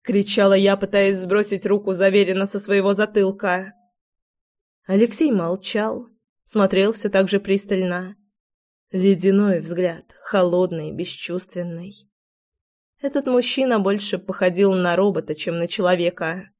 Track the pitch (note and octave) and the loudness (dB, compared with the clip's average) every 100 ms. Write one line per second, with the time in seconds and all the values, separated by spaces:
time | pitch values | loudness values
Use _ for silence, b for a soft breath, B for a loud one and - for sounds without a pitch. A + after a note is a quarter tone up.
0 | - G3+ G3+ - G3 F#3+ G3 G3 G3 G3+ | 0 -2 0 2 4 6 4 0 0 2
1 | G3 F#3+ F3+ G3+ G#3 G3 G3 G3+ G3+ F#3 | 2 0 0 0 0 -4 -2 -2 -2 0
2 | G3 G3+ F#3 F#3+ G3+ G3+ G3+ G3+ G3 G3 | 2 4 2 0 -2 -4 0 2 2 0
3 | G#3+ G#3 F#3+ G3 G3 F3+ F#3+ _ _ _ | 0 2 0 -2 -2 -4 -6 _ _ _
4 | _ _ _ _ _ _ _ _ - F#3+ | _ _ _ _ _ _ _ _ -2 2
5 | A#3 - D#4 G#3 E3 F#3+ - G#3 A3 A#3+ | 2 2 0 2 -2 -4 -4 -4 -4 -6
6 | B3 _ _ _ - G#3+ G3 F#3+ G3+ A3 | -12 _ _ _ -6 0 2 2 0 -2
7 | G3+ G3 F#3+ G3 G3+ G3 - F#3+ F#3 F3+ | 0 0 2 0 0 -4 -2 -2 -2 -4
8 | F#3 - _ _ _ _ _ _ _ F#3 | -10 -16 _ _ _ _ _ _ _ 0
9 | F#3+ F#3 F#3 G3 G#3 F3 D#3 E3+ F3+ D#3+ | 2 4 4 4 2 0 -2 -2 -2 -4
10 | _ _ - G3+ F3+ F3+ F#3 E3 D3+ D3 | _ _ -2 0 2 2 0 -2 -8 -8
11 | F3+ - - F3+ - F3+ F3 E3+ F#3 - | -10 -10 -8 -8 -8 -10 -8 -10 -14 -20
12 | _ _ _ _ _ _ _ _ _ _ | _ _ _ _ _ _ _ _ _ _
13 | C#4 C#4 C4+ B3 A#3+ - C4 A3 G3 G3+ | -4 -2 2 0 2 -2 0 2 0 -2
14 | G3+ F#3 - F#3 F#3 F3 G3+ F#3 F3 E3+ | -4 -6 -6 -2 0 2 2 2 0 2
15 | G3+ E3+ - D#3 - E3+ E3+ - F3+ F3+ | 0 0 -6 -8 -6 -4 -4 2 2 4
16 | E3+ - D#3+ F3+ - | 0 -2 -6 -6 -14